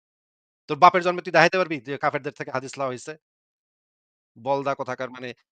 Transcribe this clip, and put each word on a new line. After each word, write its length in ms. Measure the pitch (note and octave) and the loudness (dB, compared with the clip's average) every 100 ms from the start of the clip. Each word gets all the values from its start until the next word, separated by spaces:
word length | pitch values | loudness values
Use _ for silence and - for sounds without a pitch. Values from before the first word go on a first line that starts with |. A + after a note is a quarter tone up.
| _ _ _ _ _ _ - | _ _ _ _ _ _ -10
তোর 100 | D3 | 6
বাপের 240 | F3 F3+ | 6 6
জন্মে 200 | F3 F3+ | 0 -2
তুই 100 | F3 | 2
দেখাইতে 260 | E3 E3+ F#3 | 4 6 4
পারবি 200 | E3 D3 | -2 -6
যে 200 | A#2 C3+ | -8 -4
কাফেরদের 340 | D3+ C#3 C#3 | -2 -2 -6
থেকে 200 | - C#3+ | -10 -8
হাদিস 260 | B2+ C3 C3+ | -8 -8 -6
লওয়া 120 | C3+ | -6
হইছে? 280 | B2 - D#3 _ _ _ _ _ _ _ _ _ _ _ A#2+ | -6 -12 -16 _ _ _ _ _ _ _ _ _ _ _ -10
বলদা 340 | A#2+ C#3 C#3 | -4 -2 -2
কোথাকার, 360 | C3+ B2+ B2+ B2+ | -4 -6 -8 -10
মানে 240 | B2+ B2 - _ | -10 -14 -16 _